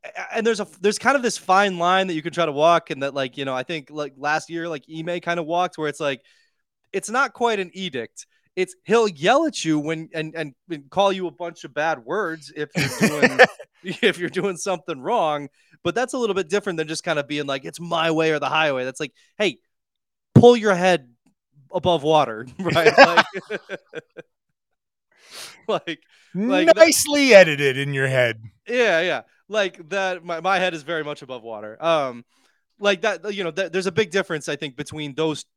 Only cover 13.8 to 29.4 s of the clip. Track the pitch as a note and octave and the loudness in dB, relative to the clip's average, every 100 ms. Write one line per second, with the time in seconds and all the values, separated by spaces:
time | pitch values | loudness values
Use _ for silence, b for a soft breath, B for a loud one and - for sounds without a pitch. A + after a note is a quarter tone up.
13.8 | F3+ D#3+ G#3 E3 E3+ F3+ G3 F3 G3 F3 | -12 0 0 0 -6 -4 -4 -4 -6 -6
14.8 | - C#3+ C#3 A#3 D#3+ D3 D3 _ _ _ | -8 -10 -4 0 0 -2 -8 _ _ _
15.8 | E3+ G3 B3 C4+ A3+ F#3+ D#3+ G3+ G3+ E3 | -4 -4 -4 -4 -2 -2 -2 -4 -4 -6
16.8 | D#3 D#3+ F3+ D3+ C#3 D3 C#3+ C3+ D#3 D#3+ | -6 -6 -4 -4 -4 -6 -4 -6 -8 -14
17.8 | E3+ E3 E3 D#3+ D#3+ D3+ C3+ D#3 D#3 C3 | -6 -2 0 2 0 0 -2 0 0 -2
18.8 | B2+ C3 D3 _ _ - G3+ - _ _ | -6 -8 -12 _ _ -4 -4 -4 _ _
19.8 | _ _ _ _ _ - A#3+ A#3+ G#3+ F3+ | _ _ _ _ _ 8 8 8 2 2
20.8 | F#3 F3 B2 _ _ _ _ D3 C3+ F#3 | 2 2 -2 _ _ _ _ _ _ -4
21.8 | D#3 E3 C#3+ D#3 B2 A2 B2 - F3 D3+ | 0 0 4 4 2 -4 -12 -6 0 4
22.8 | E3 - G3 E3+ - G3 - G#3 - G3 | 6 8 8 8 0 -6 -10 -12 -12 -16
23.8 | _ D#3+ _ - - _ _ _ _ _ | _ -20 _ -20 -20 _ _ _ _ _
24.8 | _ _ _ B B B B B - F#3 | _ _ _ B B B B B -6 -4
25.8 | - D#3 _ _ _ F3 A3+ C#4 E4 D#4+ | -4 -12 _ _ _ -4 0 2 4 8
26.8 | E4 - - C#4+ C4+ G3+ E3+ C#3+ C#3+ C3 | 6 6 0 2 8 8 8 4 0 0
27.8 | C#3 C3+ C3+ C3 A#2+ A2+ A2 _ - B3 | -4 -2 0 2 0 -2 -14 _ -4 0
28.8 | A3+ E3 F3+ C3+ - _ | 2 2 0 -4 -8 _